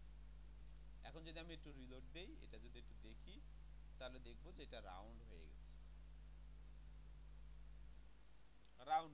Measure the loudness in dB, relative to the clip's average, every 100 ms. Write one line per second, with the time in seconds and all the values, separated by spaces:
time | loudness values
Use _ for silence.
0 | -2 -2 -2 -2 -2 -2 -2 -2 -2 -2
1 | -2 0 2 2 2 0 0 -2 -2 -2
2 | 0 0 0 -2 -4 -4 -4 -4 -4 -4
3 | -4 -4 -4 -4 -4 -4 -4 -4 -4 2
4 | 2 2 -2 -2 -2 -2 0 0 0 0
5 | 0 -2 -2 -2 -2 -2 -4 -4 -4 -4
6 | -4 -4 -4 -4 -4 -4 -4 -4 -4 -4
7 | -4 -4 -4 -2 -2 -2 -2 -2 -2 -4
8 | -4 -6 -6 -6 -6 -8 -8 -2 10 10
9 | 10